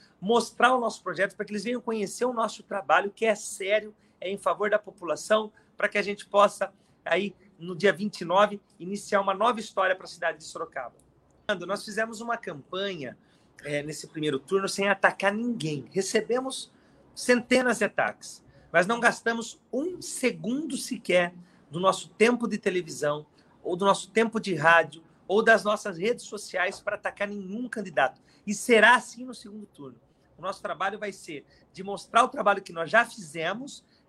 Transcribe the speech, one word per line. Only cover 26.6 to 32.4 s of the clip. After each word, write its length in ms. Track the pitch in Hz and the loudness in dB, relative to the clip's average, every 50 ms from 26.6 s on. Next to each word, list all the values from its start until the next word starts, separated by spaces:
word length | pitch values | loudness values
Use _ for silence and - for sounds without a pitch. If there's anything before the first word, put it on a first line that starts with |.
| 180 190 185 - | -2 -2 -4 -6
pra 160 | - 208 208 | -6 -6 -6
atacar 320 | 190 - 196 - - 202 | -6 -6 -8 -6 -6 -6
nenhum 420 | 202 202 202 190 185 202 233 247 226 | -6 -6 -8 -10 -8 -8 -8 -8 -8
candidato. 520 | - 220 190 190 147 147 135 127 - _ _ _ _ _ _ | -8 -8 -10 -2 2 2 2 2 0 _ _ _ _ _ _
E 100 | 202 202 | -8 -6
será 400 | - - - 233 214 208 233 247 | -4 2 4 6 6 6 6 4
assim 280 | - - - - 233 254 | 4 2 -4 -14 -16 -16
no 120 | 254 233 | -16 -16
segundo 320 | - - 202 208 214 208 | -16 -18 -18 -18 -18 -18
turno. 320 | - _ - 139 131 120 - _ _ _ _ _ _ _ | -18 _ -18 -18 -18 -18 -20 _ _ _ _ _ _ _
O 60 | - | -10
nosso 220 | 165 190 190 - - | -10 -8 -8 -6 -8
trabalho 340 | 190 165 151 185 202 214 | -8 -4 -4 -4 -4 -4
vai 140 | 196 214 202 | -6 -8 -10
ser 340 | 196 - - 180 151 135 - _ _ _ _ _ | -10 -12 -12 -14 -14 -14 -14 _ _ _ _ _
de 120 | - 180 190 | -16 -12 -10
mostrar 400 | 196 202 - - - - 226 247 | -8 -8 -8 -6 2 4 4 4
o 40 | |
trabalho 360 | 240 269 285 | 4 2 0